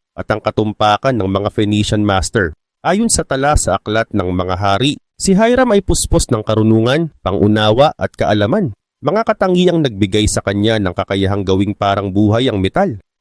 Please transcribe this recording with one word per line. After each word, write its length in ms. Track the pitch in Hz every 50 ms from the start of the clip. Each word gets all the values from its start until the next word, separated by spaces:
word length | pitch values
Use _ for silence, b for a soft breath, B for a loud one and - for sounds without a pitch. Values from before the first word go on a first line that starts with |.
| _ _ _
at 160 | - 92 -
ang 80 | 107 107
katumpakan 800 | - 110 - - 107 107 104 - 110 107 104 - - 135 127 110
ng 80 | 95
mga 240 | 95 98 98 101 98
Phoenician 560 | - - 107 101 107 104 101 - 110 107 104
master. 480 | 101 98 95 - - - 117 95 78 78 - _ _ _ _ -
Ayon 240 | 151 180 208 233 226
sa 160 | - - 160
tala 320 | - 143 135 135 147 151 143
sa 240 | - - 90 98
Aklat 320 | - 104 107 113 113 - -
ng 160 | 101 90 92
Mga 260 | 90 92 90 92 92 90
Hari, 400 | 101 98 98 98 131 147 - - _ _ _ -
si 160 | - 196 190
Hiram 400 | 190 226 233 247 262 254 247 208
ay 80 | 202
puspos 480 | - - 175 - - - - 165 - -
ng 160 | 123 107 107
karunungan, 640 | - 110 107 107 110 110 113 113 120 135 160 170 151 - _ -
pangunawa 680 | 95 95 - - 104 107 107 107 107 110 123 143 151 - -
at 160 | - - -
kaalaman, 580 | - 107 80 107 104 104 104 160 220 190 123 101 - _ _ _ _
mga 240 | - 143 170 214 226 -
katangiang 540 | 214 - 202 185 180 180 180 180 170 165
nagbigay 480 | 151 131 104 95 104 95 95 107 107 101
sa 160 | - 117 -
kanya 320 | 104 101 101 104 113 113 110
ng 160 | 101 92 87
kakayahang 480 | - 92 - 101 98 98 95 101 101
gawing 320 | 95 92 95 95 101 101 101
parang 400 | - 104 101 98 101 101 98 92
buhay 340 | 101 107 104 107 117 131 127
ang 140 | 104 98
metal. 400 | 92 95 - 175 202 185 117 95 - _ _ _